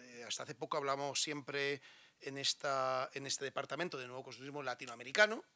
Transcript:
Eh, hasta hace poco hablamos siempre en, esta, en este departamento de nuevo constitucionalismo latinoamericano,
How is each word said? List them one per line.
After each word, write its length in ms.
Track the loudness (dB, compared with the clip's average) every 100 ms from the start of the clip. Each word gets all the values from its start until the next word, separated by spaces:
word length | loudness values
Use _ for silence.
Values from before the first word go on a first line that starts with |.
Eh, 220 | -16 -12 -4
hasta 140 | -4
hace 120 | -4
poco 220 | -6 -2 0
hablamos 440 | 2 2 2 2
siempre 600 | 0 0 -2 0 2 0 -6 -20 -20 _
en, 160 | -6 0
esta, 720 | 0 2 2 2 4 2 0
en 120 | -4 -2
este 200 | -2 0
departamento 500 | -2 -2 -2 -2 -4
de 100 | -6
nuevo 160 | -8
constitucionalismo 400 | -10 -10 -8 -4
latinoamericano, 800 | -4 -4 -6 -10 0 6 6 6 -8